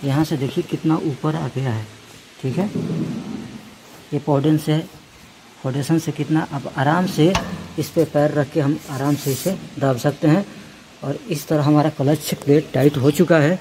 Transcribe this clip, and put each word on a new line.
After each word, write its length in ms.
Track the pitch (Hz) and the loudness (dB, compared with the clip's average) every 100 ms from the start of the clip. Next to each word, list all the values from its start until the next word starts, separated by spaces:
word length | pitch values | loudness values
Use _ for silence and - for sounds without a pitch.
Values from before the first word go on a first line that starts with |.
यहाँ 200 | 139 135 | 0 0
से 140 | 156 156 | 0 0
देखिए 260 | 135 - 170 | -2 -4 -4
कितना 300 | 160 156 160 | -4 0 0
ऊपर 380 | 160 131 156 160 | -2 -2 -2 -2
आ 120 | 147 | -4
गया 220 | 127 135 | -4 -2
है, 140 | 110 107 - - - - - | -4 -6 -16 -20 -20 -20 -8
ठीक 160 | 135 123 | -4 -2
है। 120 | 202 - - 160 160 - - - - - - - - - - | -2 -4 -4 -4 -4 -6 -8 -12 -12 -16 -20 -20 -20 -20 -6
ये 80 | 147 | -6
पाउडेंस 440 | 147 139 139 156 | 2 2 4 2
से, 140 | 156 151 175 - - - - - - - | 2 -2 -2 -16 -20 -20 -20 -20 -20 -8
foundation 360 | 139 127 139 165 | -6 -4 0 0
से 120 | 156 | 0
कितना, 340 | 139 143 156 165 | -6 0 0 0
अब 180 | 143 131 - | -6 -8 0
आराम 300 | 139 170 185 | 2 2 0
से 260 | - 156 190 - - - - | 4 4 4 -4 -10 -10 -8
इस 100 | 147 | -2
पे 160 | - 156 | 0 2
पैर 260 | 147 147 | 2 2
रख 200 | 147 139 | 2 0
के 80 | 165 | 0
हम 200 | 139 156 - | 0 -2 -6
आराम 260 | 135 139 139 | -4 0 0
से 160 | 139 | 0
इसे 260 | 127 180 190 - - | -2 -4 -6 -8 -2
दाब 180 | 139 123 | 0 2
सकते 280 | 147 143 160 | -2 0 4
हैं। 180 | 165 202 - - - - - | 4 2 -12 -20 -20 -20 -12
और 180 | 139 147 - | -8 -8 -6
इस 180 | 156 - | -8 -2
तरह 160 | 156 | 0
हमारा 260 | 143 151 151 | 4 4 4
clutch 420 | - 139 156 - - | 0 0 0 -2 -6
blade 360 | 139 143 151 | 2 2 2
tight 240 | 131 139 147 | 2 4 4
हो 140 | 131 | 2
चुका 260 | 147 170 165 | 4 4 6
है। 160 | 147 185 | 4 0